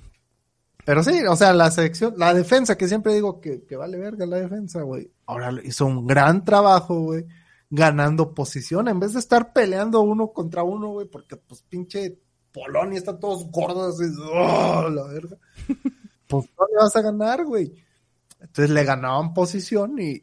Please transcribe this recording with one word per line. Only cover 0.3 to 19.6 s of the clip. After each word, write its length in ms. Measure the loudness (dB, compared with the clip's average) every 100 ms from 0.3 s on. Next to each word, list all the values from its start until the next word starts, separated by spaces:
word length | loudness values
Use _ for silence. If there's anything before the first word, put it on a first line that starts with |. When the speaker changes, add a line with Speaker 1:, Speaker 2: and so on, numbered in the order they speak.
| _ _ _ _ _
Speaker 1:
Pero 180 | 0 2
sí, 220 | 4 2 2
o 60 |
sea, 180 | 4 6
la 180 | 8 6
selección, 440 | 4 0 0 -4 2
la 160 | 2
defensa, 420 | 4 4 2 2 0
que 100 | 0
siempre 280 | 0 0
digo 260 | 0 0 -4
que, 240 | -10 -12
que 100 | -10 -12
vale 220 | -10 -10
verga 280 | -10 -8 -6
la 100 | -4
defensa, 460 | -6 -8 -10 -8
güey. 280 | -8 -8 -12 _ -12
Ahora 260 | -8 -6 -8
hizo 220 | -8 -2 0
un 200 | 0 2
gran 380 | 4 6 4
trabajo, 560 | 4 4 6 6 4 -4
güey, 260 | -2 -4 -8 -18 _ _ -8
ganando 640 | 2 4 4 0 2 -2
posición, 520 | -2 -8 -8 -6 -2 0
en 120 | 0
vez 140 | -2
de 40 | -4
estar 340 | 2 2 2
peleando 500 | 0 0 0 0 2
uno 300 | 2 2 -2
contra 300 | -4 -8 -4
uno, 260 | -4 -4 -8
güey, 180 | -10 -12
porque, 280 | -16 -20 -20
pues, 260 | _ -20
pinche 560 | _ -12 -10 -8 -8 -12 _ _ _
Polonia 460 | -18 -6 -4 -2 -4
están 200 | -8 -8
todos 320 | -6 -6 -6
gordos, 500 | -4 -4 -2 -4 -4
y, 40 | -4 -6 -4
¡oh, 560 | 0 2 4 2 2 0
la 160 | -4 -6
verga! 280 | -12 -14 -20 _ -14 -8
Speaker 2:
<laughs> 600 | -6 -6 -8 -20 _ -4
Speaker 1:
Pues, 180 | -4 -2 -2
no 80 | 0
le 60 | 4
vas 180 | 4 4
a 60 |
ganar, 420 | 0 -2 -2 -2
güey. 300 | -2 -4 -4 -10 _ _ _ _ _ _
Entonces, 300 | -12 0 2
le 140 | 2
ganaban 500 | 2 0 -2 -2 -2
posición 640 | -2 -2 -2